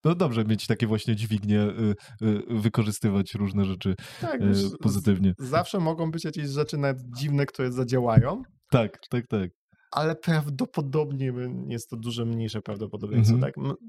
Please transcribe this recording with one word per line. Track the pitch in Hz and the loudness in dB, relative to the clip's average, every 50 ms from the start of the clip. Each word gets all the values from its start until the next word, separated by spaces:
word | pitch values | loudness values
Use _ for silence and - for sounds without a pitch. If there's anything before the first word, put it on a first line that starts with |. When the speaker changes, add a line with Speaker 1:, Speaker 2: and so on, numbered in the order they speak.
| _ | _
Speaker 1:
No | 160 175 | 2 2
dobrze | 175 190 143 117 226 220 | 4 0 2 2 0 2
mieć | 107 110 208 - | 2 0 0 2
takie | - 113 - - | -2 0 2 2
właśnie | 107 110 107 - - 110 | 0 0 0 0 -2 -2
dźwignie, | 104 113 107 110 104 101 104 104 104 | 0 0 -2 -2 -2 2 2 2 2
y, | 104 104 - 113 113 104 101 - - - 120 - | 2 0 0 0 0 0 0 -2 -6 -20 -12 -2
y, | 110 110 104 104 - - | 0 0 0 0 -2 -4
wykorzystywać | 120 110 104 113 - - 107 107 101 - - 110 98 98 95 - - | -4 0 0 2 2 2 0 0 -2 0 0 0 2 2 0 -2 -2
różne | 101 101 98 95 101 98 | -2 -2 0 2 0 0
rzeczy, | 95 95 90 - 98 92 - - - - - | 0 -2 -2 -2 -4 -4 -4 -8 -18 -10 -6
Speaker 2:
Tak, | - 339 294 - | -4 -4 -2 0
Speaker 1:
y, | 101 | 2
Speaker 2:
wiesz, | 101 98 | 2 2
z-, | 98 98 95 - | 2 0 -2 -4
Speaker 1:
pozytywnie. | - - 110 98 104 87 107 98 90 98 95 90 - | -2 0 0 0 2 2 2 2 4 4 2 2 0
Speaker 2:
zawsze | 135 127 143 165 180 - - 196 | -4 -2 0 0 0 0 -2 0
mogą | 170 160 165 165 165 160 | 0 0 0 0 -2 -4
być | 160 165 - | -4 -4 -6
jakieś | 165 151 - 147 139 | -6 -6 -4 -6 -4
rzeczy | 135 147 147 147 - | -2 -2 -2 -2 -2
nawet | 147 139 139 135 131 127 123 120 | -2 0 0 -2 -2 -8 -12 -8
dziwne, | 123 139 151 143 143 143 | -6 -2 0 2 2 0
które | 135 - - 131 127 | 0 -2 -4 -4 -2
zadziałają. | 123 127 131 120 131 127 120 120 113 110 113 135 185 262 262 - _ _ _ _ | 0 -2 0 2 2 2 4 8 6 6 6 6 -2 -6 -10 -14 _ _ _ _
Speaker 1:
Tak, | - 123 110 101 - - - - | 4 4 4 2 -4 -12 -12 -6
tak, | - 123 117 | -4 -4 -4
tak. | _ - 104 95 87 _ _ _ _ _ _ _ _ | _ -2 -2 -2 -4 _ _ _ _ _ _ _ _
Speaker 2:
Ale | - 139 151 160 165 | -4 -2 0 0 -2
prawdopodobnie | 160 - 175 165 156 143 147 143 135 254 - - 175 147 135 135 156 151 139 139 131 135 131 | -2 0 0 2 2 0 -2 -4 -4 -6 -4 -4 -4 -4 -2 -2 -2 -2 -2 -4 -4 -4 -4
my-, | 123 123 123 123 127 123 127 139 120 | -4 -4 -6 -6 -6 -8 -8 -6 -8
jest | 117 - _ | -8 -8 _
to | 123 | -12
dużo | 113 110 120 113 117 117 | -8 -8 -6 -6 -4 -4
mniejsze | 117 117 113 113 110 - 107 | -2 -2 -2 -4 -4 -6 -8
prawdopodobieństwo, | - - 104 101 107 - - 104 104 104 107 120 107 107 117 | -8 -8 -8 -8 -8 -8 -8 -8 -8 0 4 4 6 6 6
Speaker 1:
Mhm. | 123 131 - - | 4 2 0 -4
Speaker 2:
tak? | - 135 | -6 -6
M-, | 139 - - 233 | -6 -6 -8 -12